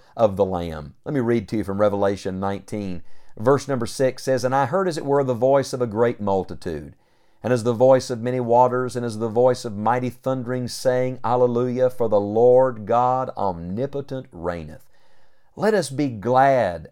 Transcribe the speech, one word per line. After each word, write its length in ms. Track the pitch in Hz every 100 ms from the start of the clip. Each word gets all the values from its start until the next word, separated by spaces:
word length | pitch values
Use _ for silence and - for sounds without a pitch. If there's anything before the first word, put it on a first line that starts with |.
| _ -
of 180 | 110 95
the 80 |
Lamb. 520 | 98 90 87 78 73 - -
Let 100 | 147
me 60 |
read 260 | 117 120 98
to 80 | 110
you 60 |
from 160 | 95 98
Revelation 580 | 104 101 101 101 98 92
nineteen. 600 | 98 98 - 107 98 90 - - - -
Verse 300 | 110 139 -
number 180 | 131 113
six 380 | - 131 127
says, 200 | - 131
"And 100 | 123
I 120 | 135 127
heard 240 | 185 185
as 80 | 156
it 80 | 139
were 180 | 143
the 100 | 135
voice 380 | 117 127 139 127
of 100 | 131
a 60 | 120
great 320 | 104 120 117
multitude, 760 | 104 98 87 85 90 78 73 - _ _ _ _
and 120 | 110
as 100 | 123
the 80 | 113
voice 380 | 113 131 131 127
of 100 | 120
many 220 | 120 127
waters, 560 | 120 117 127 123 127 123
and 80 | 120
as 140 | 107
the 100 | 117
voice 340 | 110 127 123
of 140 | 123 101
mighty 320 | 107 123 127
thundering, 580 | 120 131 131 120 127 120
saying, 520 | - 131 127 127 127
Alleluia, 640 | 110 123 123 120 127 123 127
for 200 | - 113
the 100 | 104
Lord 640 | 101 110 123 123 131 110 104
God 460 | 117 127 127 127 -
omnipotent 880 | 101 85 87 98 139 143 139 131 -
reigneth. 520 | 85 85 87 76 - - - - - - - _ -
Let 180 | 208
us 160 | 214 156
be 200 | 139 143
glad 800 | 110 107 127 139 131 98 82 80